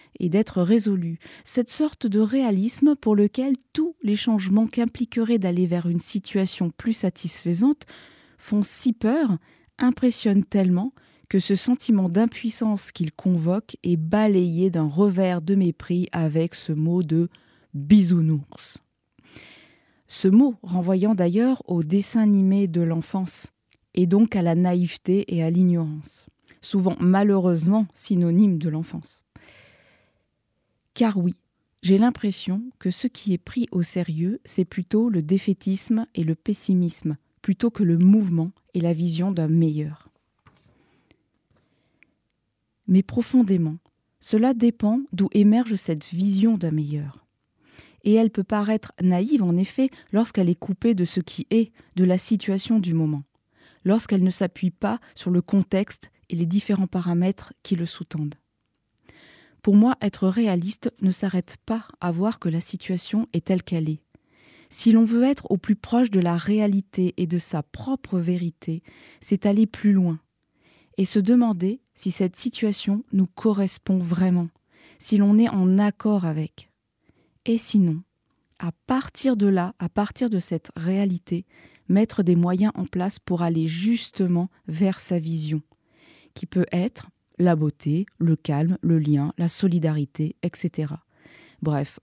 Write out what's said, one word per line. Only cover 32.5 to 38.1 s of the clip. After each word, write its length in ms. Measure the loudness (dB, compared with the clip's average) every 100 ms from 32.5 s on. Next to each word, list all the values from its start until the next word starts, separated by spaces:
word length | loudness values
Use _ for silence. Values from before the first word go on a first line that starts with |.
| -6 -6 -8
que 120 | -6
ce 160 | -4 -6
qui 260 | -6 -4
est 60 | -4
pris 280 | -4 -6 -4
au 100 | -2
sérieux, 580 | -2 -4 -4 -2 -2 -4
c'est 220 | -6 -4 -2
plutôt 420 | -4 -2 0 2
le 140 | 0
défaitisme 840 | 0 0 0 -2 -2 -4 -2 -2 -2
et 100 | -4
le 100 | -2
pessimisme, 840 | -2 -4 -6 0 0 0 -4 -6 -8 _ _
plutôt 300 | -4 -2 -2
que 120 | 0
le 140 | 2 4
mouvement 560 | 6